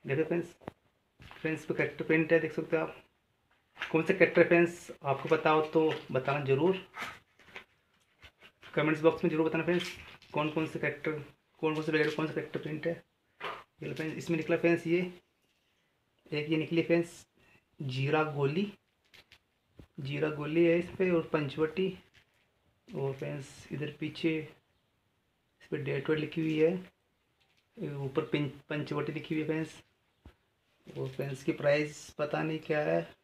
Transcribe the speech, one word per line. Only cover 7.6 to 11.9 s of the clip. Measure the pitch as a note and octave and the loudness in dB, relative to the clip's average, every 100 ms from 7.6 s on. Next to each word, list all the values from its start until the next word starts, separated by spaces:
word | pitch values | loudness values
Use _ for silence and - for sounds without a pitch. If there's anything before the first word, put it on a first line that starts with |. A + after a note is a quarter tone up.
| - _ _ _ _ _ - _ - _ - | -20 _ _ _ _ _ -20 _ -20 _ -6
Comments | - D3+ D#3 | 0 0 4
box | D#3+ D#3+ | 4 4
में | F3 | 0
ज़रूर | D#3 D#3+ | 2 0
बताना | E3 | 2
friends, | D#3 F3 - - - - - | 2 0 0 -10 -16 -20 -8
कौन | - D3+ | -2 -2
कौन | D3+ D#3 | -2 -4
से | D#3+ | -2
character, | D3+ D3 - D3+ C3+ - _ _ | -4 -4 -6 -6 -8 -18 _ _
कौन | D#3 D#3 | -2 0
कौन | |
से | D#3 | 0